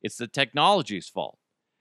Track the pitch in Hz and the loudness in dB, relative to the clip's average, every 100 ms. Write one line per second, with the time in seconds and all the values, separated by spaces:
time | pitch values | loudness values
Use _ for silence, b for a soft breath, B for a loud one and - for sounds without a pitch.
0 | 104 - 117 - 139 143 170 202 - 98 | -8 -8 -6 -2 -2 4 4 4 0 -6
1 | - 95 62 _ _ _ _ _ | -6 -6 -8 _ _ _ _ _